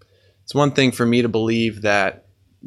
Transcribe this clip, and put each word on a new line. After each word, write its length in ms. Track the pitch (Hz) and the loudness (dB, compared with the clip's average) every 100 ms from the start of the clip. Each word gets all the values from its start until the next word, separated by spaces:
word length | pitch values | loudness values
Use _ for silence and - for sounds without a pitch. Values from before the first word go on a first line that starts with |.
| _ _ _ _ | _ _ _ _
It's 100 | - | -6
one 160 | 135 147 | 0 0
thing 220 | 139 131 | 2 0
for 120 | 120 | 0
me 160 | 120 117 | 0 2
to 80 | 120 | 0
believe 540 | 110 113 113 113 104 | 0 0 0 -2 -2
that 440 | 104 101 95 - _ _ _ _ | 0 0 0 -4 _ _ _ _